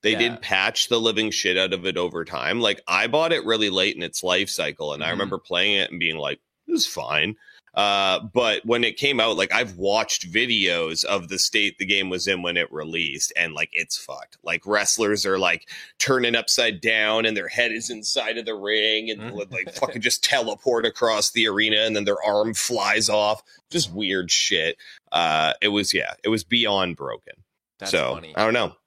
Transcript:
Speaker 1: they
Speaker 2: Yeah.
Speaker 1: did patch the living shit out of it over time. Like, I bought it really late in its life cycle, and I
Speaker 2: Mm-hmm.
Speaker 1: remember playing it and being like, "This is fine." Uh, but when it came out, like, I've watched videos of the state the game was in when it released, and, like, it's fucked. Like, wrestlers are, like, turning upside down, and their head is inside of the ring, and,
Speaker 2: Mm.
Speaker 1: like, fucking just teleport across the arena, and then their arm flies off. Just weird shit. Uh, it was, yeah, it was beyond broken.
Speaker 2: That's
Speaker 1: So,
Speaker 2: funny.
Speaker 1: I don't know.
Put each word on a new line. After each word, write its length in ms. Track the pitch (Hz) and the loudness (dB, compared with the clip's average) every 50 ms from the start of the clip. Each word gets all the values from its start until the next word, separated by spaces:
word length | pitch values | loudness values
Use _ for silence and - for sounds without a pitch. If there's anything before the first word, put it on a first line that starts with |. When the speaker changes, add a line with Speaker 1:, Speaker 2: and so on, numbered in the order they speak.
| - | 2
Speaker 1:
they 100 | 107 110 | 0 2
Speaker 2:
Yeah. 60 | 107 | 2
Speaker 1:
did 240 | 117 120 117 117 - | 2 0 0 -6 -4
patch 460 | - 104 95 95 110 113 - - - | -2 0 2 2 2 0 0 0 0
the 120 | 120 117 | 0 2
living 300 | 113 113 107 107 110 107 | 2 2 0 0 -2 -2
shit 260 | - - - 101 92 | -2 -2 0 0 2
out 160 | 92 92 95 92 | 2 2 0 -2
of 140 | 90 87 | -2 -4
it 100 | 95 85 | -4 -2
over 280 | 85 90 87 82 85 82 | -2 -2 -2 -2 -6 -8
time. 360 | - - 69 62 73 95 117 | -6 -6 -4 -2 -2 -2 0
Like, 200 | 117 104 101 - - | 0 0 -2 -2 -4
I 200 | - 87 92 107 | -2 0 0 0
bought 260 | 117 120 151 160 165 165 | 2 0 0 2 2 0
it 120 | 139 - | -2 0
really 260 | 101 113 110 110 101 | 0 0 2 2 2
late 260 | 92 95 92 104 - | 2 2 2 2 0
in 60 | - 87 | -2 -8
its 200 | 80 - - - | -6 -6 -4 0
life 260 | 90 90 92 101 98 | 0 2 2 0 -2
cycle, 420 | - - 85 76 76 _ 78 73 73 | -2 -4 -4 -4 -4 _ -6 -6 -6
and 100 | 71 78 | -4 -4
I 40 | |
Speaker 2:
Mm-hmm. 60 | 80 87 | -4 -2
Speaker 1:
remember 260 | 92 98 95 98 90 | -2 -2 -4 -4 -8
playing 360 | _ - 90 87 92 104 104 | _ -4 0 0 2 2 2
it 140 | 98 92 - | 0 0 -2
and 100 | - 87 | -2 -2
being 160 | 85 82 80 80 | -2 -2 -2 -2
like, 220 | 71 71 73 - _ _ _ _ _ | -4 -6 -6 -8 _ _ _ _ _
"This 140 | - 339 311 | -4 0 0
is 60 | - | 0
fine." 500 | - - - 67 60 73 76 76 95 110 _ _ - - - _ _ _ | -2 -4 -8 -6 -2 0 0 0 0 -2 _ _ -20 -20 -20 _ _ _
Uh, 460 | - 101 101 101 101 98 95 92 - - 110 - | 2 2 4 4 4 4 2 2 0 -2 -2 0
but 320 | 123 123 113 104 - - | 2 2 2 0 0 0
when 200 | 110 117 120 120 | 0 0 2 2
it 120 | 113 - | 0 0
came 240 | - 139 143 143 120 | 0 0 0 2 2
out, 160 | 110 113 104 | 2 2 2
like, 160 | 87 98 98 92 | 2 0 2 2
I've 240 | 110 123 110 90 | 0 0 -2 -4
watched 540 | 87 92 98 101 110 - - - - - 87 82 | -2 0 2 2 2 2 0 -2 -4 -4 -2 0
videos 720 | 107 123 127 117 107 95 92 87 85 82 80 82 82 - | 0 2 2 2 2 2 2 2 0 0 -2 -2 -2 -2
of 240 | - 98 101 87 82 | 0 -2 -2 -2 -6
the 100 | 95 92 | -4 -2
state 380 | - - - 107 104 101 - | -2 0 2 2 2 2 -2
the 80 | _ 98 | _ -2
game 240 | 92 101 98 95 92 | 0 0 0 0 -2
was 180 | 92 92 90 | -4 -4 0
in 140 | 98 98 90 | -2 -2 -2
when 160 | 87 87 87 | -2 -2 0
it 160 | 87 85 - - | 0 -2 -2 -6
released, 600 | 76 76 80 82 85 85 76 67 71 - - - | -10 -8 -6 -4 -4 -4 -4 -4 -4 -6 -4 -2
and, 160 | - 85 82 76 | -2 -2 -2 -2
like, 160 | 76 78 - - | -4 -6 -4 -4
it's 240 | 85 82 - - - | -6 -6 -4 -8 -10
fucked. 400 | - - 67 67 65 _ - _ _ | -8 -12 -12 -14 -14 _ -20 _ _
Like, 200 | 82 85 85 _ | -6 -6 -6 _
wrestlers 600 | 95 104 104 101 - - - 113 104 107 101 101 | 0 0 0 2 2 0 2 2 2 2 0 0
are, 120 | 101 95 95 | 0 0 2
like, 300 | 95 90 85 85 - - - - - - _ _ | 2 2 0 -2 -4 -14 -18 -18 -18 -20 _ _
turning 360 | - 139 135 127 123 120 117 | 0 2 2 2 2 2 2
upside 460 | 117 113 - - - 120 113 107 87 | 0 0 0 0 2 2 2 0 0
down, 460 | - 113 110 110 107 107 110 113 113 | 0 2 2 4 2 2 2 2 2
and 100 | 113 107 | 2 0
their 120 | 101 90 82 | 0 -6 -4
head 240 | - - 120 117 110 | 0 0 0 0 0
is 180 | 113 113 113 | -4 -6 -8
inside 480 | 123 110 107 - - 139 117 110 113 117 | -10 -8 -6 -4 -4 -2 -2 -4 -4 -6
of 80 | 113 | -6
the 80 | 110 110 | -6 -8
ring, 560 | 101 98 104 107 107 104 110 110 110 110 113 | -6 -2 0 0 2 2 2 0 0 -2 -4
and, 100 | 110 101 | -8 -8
Speaker 2:
Mm. 300 | 107 113 101 104 104 98 - | -8 -10 -8 -8 -10 -8 -6
Speaker 1:
like, 220 | 95 98 - - | -8 -8 -8 -4
fucking 260 | - 135 127 - 123 | -4 -4 -4 -4 -2
just 240 | 104 120 - - - | -2 0 0 0 0
teleport 640 | - - 135 117 113 101 - - 131 123 117 113 | 2 2 2 2 0 -4 -2 0 2 2 2 2
across 460 | 113 - - - 113 110 104 101 - - | 0 0 2 2 2 4 2 2 0 2
the 140 | 117 113 110 | 2 2 2
arena, 320 | 98 104 107 110 107 107 | 2 2 2 2 4 2
and 140 | 110 113 110 | 2 2 0
then 100 | 104 104 | 0 0
their 180 | 101 101 92 82 | 0 0 0 2
arm 300 | 107 101 104 107 113 110 | 2 4 4 2 2 0
flies 560 | - - - 123 110 98 101 104 110 113 - | -2 -2 -2 -2 0 2 2 2 2 2 2
off. 320 | 107 107 104 104 107 107 - _ - - _ _ | 2 4 4 2 0 -2 -4 _ -20 -20 _ _
Just 220 | - 175 147 98 85 | -2 -2 -2 -2 -4
weird 380 | 98 104 95 95 95 92 85 | -4 -2 0 0 -2 0 0
shit. 480 | - - - - 101 85 78 82 - _ - - - - _ _ - | 0 2 2 2 2 2 0 0 -2 _ -12 -20 -20 -20 _ _ 0
Uh, 400 | 80 85 80 78 78 78 78 - - | 2 2 4 4 2 2 2 0 2
it 80 | - 104 | 0 0
was, 240 | 101 104 101 - - | 2 0 0 0 0
yeah, 220 | 90 60 50 - - - | 0 0 -2 -8 -4 -2
it 40 | 104 | 0
was 160 | 113 110 92 | 0 0 0
beyond 520 | _ 123 120 117 107 101 98 95 90 82 | _ 0 0 2 2 2 2 2 0 -2
broken. 380 | - 71 67 57 - _ - - _ - _ _ _ _ _ _ _ | -6 -6 -8 -8 -8 _ -16 -20 _ -20 _ _ _ _ _ _ _
Speaker 2:
That's 120 | 98 95 | -6 0
Speaker 1:
So, 240 | - 85 69 60 64 | 0 0 0 0 -2
Speaker 2:
funny. 200 | 82 82 78 78 | -6 -8 -8 -2
Speaker 1:
I 60 | - 107 | 0 2
don't 100 | 110 117 | 2 2
know. 200 | 123 110 87 - _ _ | 2 0 -2 -6 _ _